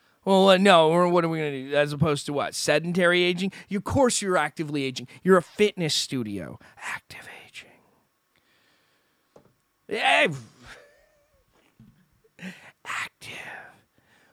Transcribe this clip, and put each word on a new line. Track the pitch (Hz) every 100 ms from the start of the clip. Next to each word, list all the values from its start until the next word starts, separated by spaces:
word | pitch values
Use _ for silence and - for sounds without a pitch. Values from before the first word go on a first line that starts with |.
| _ _
Well, | 196 190 190
uh, | 185
no, | 196 170 160
or | 170 180
what | 175
are | 165
we | 160
gonna | 151
do? | 135 135 143
As | 147
opposed | 147 160 143
to | -
what? | 143 90
Sedentary | - - 151 165 180 175 180
aging? | 180 180 196 - -
You, | 196
of |
course | - 277 247 -
you're | 196 180
actively | 151 - 151 147
aging. | 135 123 123 -
You're | 180 185
a |
fitness | - - 208 - 160
studio. | - - 131 107 101 69 - - -
Active | - - - - - - -
aging. | - - _ _ _ _ _ _ _ _ _ _ _ _ _ _ _ _ _ _ _ _ _ -
Yeah. | 220 262 - 185 139 110 _ - - _ _ _ _ _ _ _ _ _ _ - _ _ _ _ - 185 - - _ -
Active. | - - _ - - - - - _ _ _ _ _ _